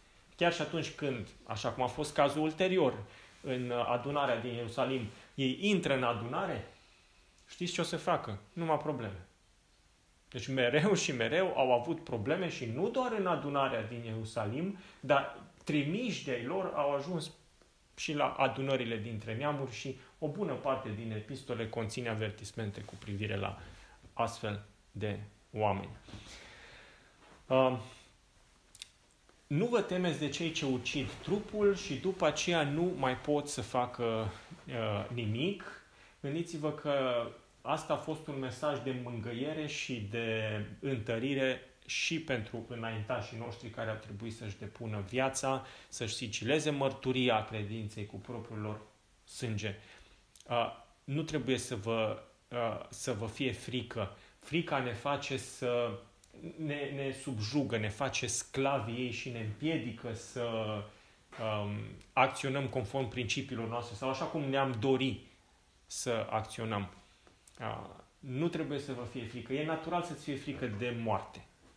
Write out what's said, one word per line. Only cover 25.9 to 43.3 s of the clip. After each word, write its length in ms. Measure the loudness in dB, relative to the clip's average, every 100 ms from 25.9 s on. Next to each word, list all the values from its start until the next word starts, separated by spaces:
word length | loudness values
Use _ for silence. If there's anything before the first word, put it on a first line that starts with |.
| -10 -16 -16 -14 -16 -18 -20 -20 -20 -20 -20 -20 -20 -20 -14 4
Uh, 320 | 6 6 4 -4 -16 -20 -20 _ _ -20 -20 _ -20 -20 _ _ _ -20 -18 0
„Nu 200 | 2 4
vă 140 | 4
temeți 380 | 2 2 2 0
de 100 | -2
cei 240 | -2 -2
ce 120 | 0
ucid 460 | 0 0 0 -2 -2 -4
trupul 540 | -2 -2 0 4 4 4
și 180 | 0
după 320 | -2 -2 2 2
aceea 360 | 4 2 4
nu 300 | 4 2 2 2
mai 200 | 2 2
pot 320 | 2 0 0
să 140 | -4
facă, 680 | 0 0 0 0 0 2 0 -4 -12 -16 -8
uh, 420 | -2 0 0 -2
nimic.” 680 | -2 0 2 0 0 -8 -14 -18 -20 -20 -8
Gândiți-vă 520 | -4 -2 -2 -2 -2
că 540 | 0 0 2 4 2 0 -6 -18 -8
asta 320 | -2 -2 0
a 40 | 0
fost 300 | 0 -6 -4
un 120 | -4
mesaj 400 | -4 -2 0 0
de 220 | -2 -4
mângâiere 640 | -4 -4 -4 -2 -2 -2 -4
și 400 | -4 -4 -4 -2
de 540 | -2 0 0 0 -2 -4 -4
întărire 840 | -2 0 0 0 2 2 2 0 -6 -14 -6
și 340 | -2 0 0
pentru 440 | 0 -2 -2 -6 -6
înaintașii 720 | -4 -4 -2 -2 -2 -2